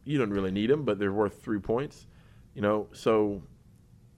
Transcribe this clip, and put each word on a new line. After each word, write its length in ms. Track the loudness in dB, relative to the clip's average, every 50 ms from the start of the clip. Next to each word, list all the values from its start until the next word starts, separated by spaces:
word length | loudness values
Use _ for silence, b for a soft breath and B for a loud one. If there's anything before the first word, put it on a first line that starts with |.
| -8
you 140 | -4 0 0
don't 140 | 0 0
really 200 | 0 0 0 0
need 180 | 0 0 2 2
'em, 140 | 2 2 2
but 160 | -2 -2 0
they're 140 | 0 -2 0
worth 280 | 0 0 0 -2 -6
three 180 | -6 -4 -4 -4
points, 480 | -2 -2 -2 -2 -2 -6 -10 -18 -20 -20 b b b b b b b b -10
you 80 | -2
know. 260 | 0 2 2 0 -2 -6
So, 500 | -10 -2 0 2 4 4 4 2 -2 -6 -10 -16 -20 -20 _ -20 -20 -20 -20 -20 -20 -20 -20 -20 -20